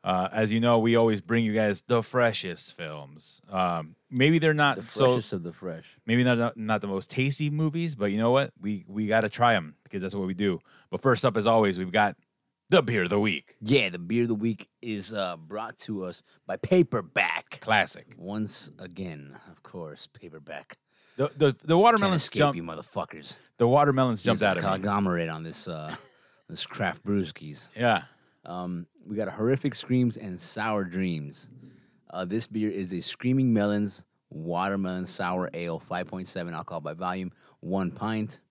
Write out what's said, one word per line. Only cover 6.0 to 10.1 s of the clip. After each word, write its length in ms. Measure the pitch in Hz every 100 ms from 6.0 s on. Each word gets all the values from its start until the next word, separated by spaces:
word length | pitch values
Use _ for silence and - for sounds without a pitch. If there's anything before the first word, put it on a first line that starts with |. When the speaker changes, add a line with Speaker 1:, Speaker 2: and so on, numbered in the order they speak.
| -
Speaker 1:
maybe 160 | 120
not, 160 | 123 117
not, 180 | 117 117
not 240 | 110 107
the 60 | 101
most 240 | 95 -
tasty 400 | - 135 143 151
movies, 440 | 151 156 165 170 131
but 100 | 101
you 120 | 101
know 140 | 117
what? 200 | 131 139 _
We, 240 | 101 104 87
we 180 | 101 107
gotta 240 | 110 107
try 240 | - 120
'em 200 | 107 78 -
because 180 | - 101
that's 140 | 92